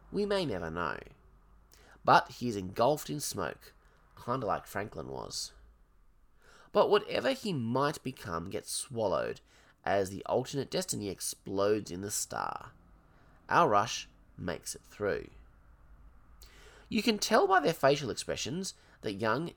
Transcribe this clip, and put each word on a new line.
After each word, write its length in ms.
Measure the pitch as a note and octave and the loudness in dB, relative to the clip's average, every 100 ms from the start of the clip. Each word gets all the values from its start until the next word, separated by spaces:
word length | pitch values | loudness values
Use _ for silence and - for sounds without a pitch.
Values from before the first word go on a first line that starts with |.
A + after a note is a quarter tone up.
| - | -8
we 140 | F#3 G3+ | -4 0
may 200 | G3 D#3 | 0 0
never 240 | F#2 E2 | -2 -4
know. 300 | E2 D#2+ G1+ - - - - - - - - - - | -2 -2 -4 -10 -20 -20 -20 -20 -20 -20 -20 -20 -2
But 260 | - D3+ - | 6 6 4
he 180 | - A#2+ | -4 -4
is 80 | G2+ | -4
engulfed 540 | F#2 G#2+ B2 D3 - | -4 2 2 2 -2
in 100 | D3 | -8
smoke, 540 | - G#2 D2+ - - - _ _ _ - | -6 -4 -4 -6 -16 -20 _ _ _ -14
kinda 220 | - C3 G#2 | -6 -4 -2
like 220 | D#2 - | -2 -4
Franklin 400 | G2 G#2 - C2 | -8 -6 -8 -10
was. 460 | C2 G1+ - - - - _ - _ - _ - _ - - - | -10 -8 -8 -10 -12 -20 _ -20 _ -20 _ -20 _ -20 -20 0
But 180 | G#3 D3+ | 2 6
whatever 420 | G#3 - - B3 | 4 2 0 0
he 220 | C4 G#3+ | -2 -2
might 500 | D#3 A2+ C3 C#3+ - | -2 0 2 2 0
become 460 | C3+ - A2+ E2 F2 | -8 -10 -6 -6 -4
gets 220 | G2+ - | -8 -6
swallowed 680 | - - A2+ G#2 D2 A#1 - - - _ _ | -8 -6 -2 0 2 0 -6 -14 -20 _ _
as 260 | - G2 F#2 | 0 0 0
the 140 | G2 - | -4 -2
alternate 440 | A2 B2+ C#3 - | 0 0 -4 -2
destiny 400 | F3 F#3 A2+ G2+ | -2 -2 -4 -4
explodes 800 | F2 - - - G2 G2+ G#2+ G2 | -4 -8 -8 -4 2 4 2 0
in 120 | F2 | -8
the 100 | G2+ | -6
star. 600 | - - A1 G1+ - - - - - _ - - - - | -4 -4 -4 -4 -6 -12 -18 -20 -20 _ -20 -20 -20 0
Our 200 | D3 D#3 | 4 6
Rush 400 | G2+ A2+ - - - - - | 6 4 -2 -10 -18 -20 -8
makes 380 | F2+ E2 - - | -6 -6 -8 -12
it 80 | |
through. 460 | - - G2+ D2+ - - - - - - - - - - - - - - - - - | -14 -4 -2 -2 -4 -16 -20 -20 -20 -20 -20 -20 -20 -20 -20 -20 -20 -20 -20 -20 -4
You 140 | G#3+ | 0
can 160 | A#3+ G#3 | 2 0
tell 300 | - A3+ F#4+ | 4 4 6
by 120 | F#4+ | 6
their 120 | C#4+ | 4
facial 380 | - C#3 C#3+ B2+ | 4 4 4 0
expressions 640 | - - D2 - E3+ F#3+ - - - | -4 -4 -4 -4 -4 -6 -10 -20 -10
that 120 | A2 | -8
young 400 | G2 A2 B2 E3+ | -2 0 0 -2